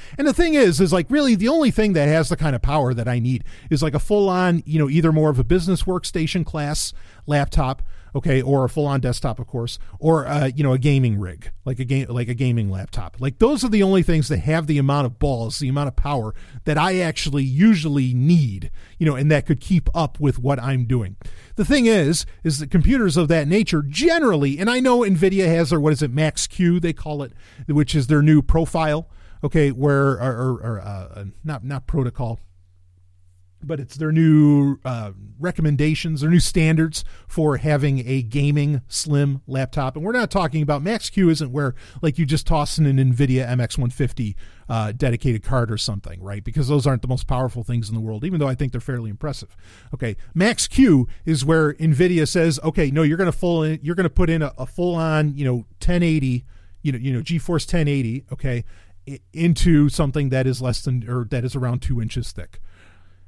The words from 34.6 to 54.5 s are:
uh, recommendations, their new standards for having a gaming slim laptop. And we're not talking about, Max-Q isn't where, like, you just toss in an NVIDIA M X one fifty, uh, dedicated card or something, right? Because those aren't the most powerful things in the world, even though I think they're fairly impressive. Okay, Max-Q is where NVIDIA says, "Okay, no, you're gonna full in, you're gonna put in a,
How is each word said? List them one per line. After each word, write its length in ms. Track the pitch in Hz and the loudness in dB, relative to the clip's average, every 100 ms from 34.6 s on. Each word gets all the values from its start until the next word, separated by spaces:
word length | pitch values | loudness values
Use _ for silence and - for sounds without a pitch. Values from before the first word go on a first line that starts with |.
| 139 135 | 4 -2
uh, 280 | 131 120 104 98 104 104 | -6 -8 -10 -14 -18 -8
recommendations, 840 | 175 - 156 139 151 156 165 156 | -6 -2 0 2 0 0 -4 -2
their 100 | 151 | 2
new 100 | 175 | 4
standards 640 | - 175 160 160 160 - - - - | 4 2 2 2 0 -2 -10 -12 -8
for 300 | - 151 135 | 0 0 0
having 440 | 151 147 139 135 120 | 0 0 0 -2 -2
a 120 | 135 | -4
gaming 640 | 113 139 143 147 143 139 - | -2 -2 0 0 0 -2 -6
slim 520 | - 156 143 143 135 - | -8 -2 0 0 -2 -6
laptop. 480 | 131 131 - 131 | -6 -4 -4 -4
And 100 | 147 | -6
we're 60 | 180 | -4
not 220 | 247 220 | -2 0
talking 300 | 196 160 156 | -2 -2 -2
about, 200 | 147 147 | -2 -2
Max-Q 480 | 170 226 - - 175 | -2 -6 -4 2 2
isn't 220 | 156 139 | 2 -2
where, 240 | 135 139 - - 127 | -4 -4 -6 -14 -4
like, 180 | 165 143 | -4 0
you 80 | 147 | 0
just 180 | 156 | 0
toss 320 | - 160 147 - | 2 0 0 0
in 100 | 147 | 2
an 100 | 135 | 4
NVIDIA 500 | 131 123 139 127 120 | 2 2 2 0 0
M 140 | 123 | -2
X 180 | 117 - | -2 -2
one 120 | 120 | -4
fifty, 440 | - 135 - 110 - - - - | -2 -4 -4 -6 -8 -12 -16 -8
uh, 220 | 113 107 | -4 -4
dedicated 540 | 117 135 123 135 113 | -2 -2 0 -2 -2
card 260 | - 131 117 | 0 0 0
or 80 | 123 | -4
something, 420 | - 98 - 85 | -6 -8 -10 -14
right? 220 | 92 101 | -12 -10
Because 240 | 107 147 127 | -6 -2 0
those 220 | 147 139 | 2 2
aren't 140 | 127 | -2
the 60 | 123 | -2
most 200 | 127 - | -4 -2
powerful 340 | 127 127 120 | -2 -2 -6
things 260 | 110 120 104 | -4 -4 -4
in 60 | |
the 60 | 113 | -6
world, 240 | 110 107 | -6 -6
even 160 | 160 175 | -4 -2
though 80 | 139 | -2
I 80 | 123 | -2
think 160 | 139 | -4
they're 80 | 127 | -6
fairly 300 | - 123 110 | -6 -8 -8
impressive. 460 | 104 156 - - - - - - | -8 -8 -10 -14 -20 -20 -20 -14
Okay, 220 | - 117 101 - | -8 -6 -6 -6
Max-Q 720 | 165 202 - - - 262 139 120 - | 0 2 0 0 4 6 6 2 -4
is 200 | - 156 | -4 -2
where 300 | 135 160 151 | 2 2 2
NVIDIA 520 | 151 160 139 180 175 151 | 0 0 4 2 2 0
says, 320 | 180 165 135 | 2 0 0
"Okay, 260 | 160 - 143 | -2 0 0
no, 140 | 143 | 2
you're 120 | 156 165 | 2 2
gonna 140 | 180 | 0
full 320 | - 180 170 | 0 0 0
in, 160 | 156 160 | -2 -4
you're 140 | 147 | -4
gonna 160 | 175 175 | -2 0
put 180 | - 180 | 2 2
in 140 | 165 | 2
a, 100 | 143 | -2